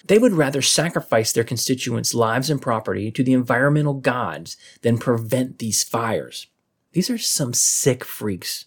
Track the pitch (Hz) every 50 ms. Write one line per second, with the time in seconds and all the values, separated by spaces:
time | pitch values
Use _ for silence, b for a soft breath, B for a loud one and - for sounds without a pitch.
0 | B B 190 220 254 247 190 156 143 165 151 135 127 - - 160 151 170 - 165
1 | - - 127 113 110 - - 117 117 - 123 117 - - 131 127 - 123 117 117
2 | 117 - - 117 113 110 113 127 135 151 147 131 - 127 113 110 - - 95 98
3 | 101 110 - - 127 131 131 127 123 120 123 131 135 143 147 151 147 147 139 135
4 | 127 135 123 123 113 87 76 76 85 - - - B B B B B 117 120 117
5 | - 131 120 113 113 110 - 127 127 131 - - 117 110 98 - - - - 113
6 | 117 113 104 78 65 60 - - - - _ _ _ _ _ _ _ _ - 165
7 | 190 - 240 220 - - - - 143 123 120 - - - - - - 139 123 123
8 | - - - - 113 107 95 85 - - - - -